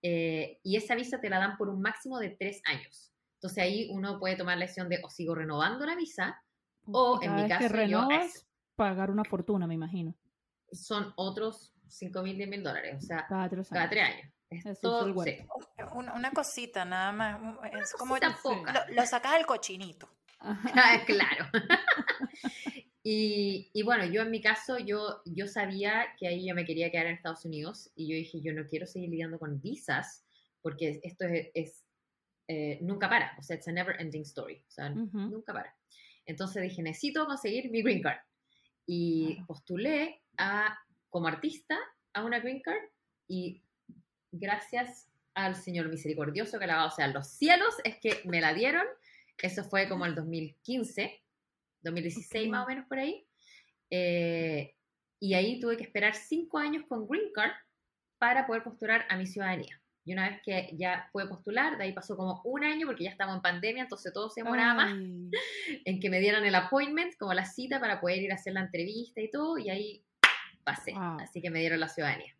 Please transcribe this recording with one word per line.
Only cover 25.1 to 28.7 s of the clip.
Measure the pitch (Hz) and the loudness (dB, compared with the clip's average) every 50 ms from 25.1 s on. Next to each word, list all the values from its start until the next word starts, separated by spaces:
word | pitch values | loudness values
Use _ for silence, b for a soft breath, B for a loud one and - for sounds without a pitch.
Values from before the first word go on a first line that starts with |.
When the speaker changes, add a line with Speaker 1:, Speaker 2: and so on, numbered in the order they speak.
| - - - | -6 -6 -10
Speaker 1:
yo | 170 170 160 196 | -10 -6 -6 -6
sabía | 202 196 220 202 190 190 190 202 208 214 220 240 - - - | -4 -2 -2 -2 -2 -2 -2 0 2 2 2 0 -2 -4 -6
que | - | -2
ahí | 175 175 180 185 185 | -2 -2 -2 -2 -2
yo | 180 | -2
me | 175 170 | -2 -2
quería | 170 165 160 165 170 | -2 0 0 0 0
quedar | 165 170 165 | 2 0 0
en | 170 165 | 0 -2
Estados | 170 - 165 165 160 - | -2 -4 -6 -6 -6 -8
Unidos | 170 160 151 151 165 214 - - - _ | -8 -6 -6 -6 -8 -10 -12 -18 -20 _
y | - 160 151 | -10 -6 -4
yo | 160 | -4
dije, | 160 165 165 - 165 147 | -4 -4 -6 -8 -8 -6
"Yo | 160 156 | -4 -4
no | 156 151 | -4 -6
quiero | 151 | -4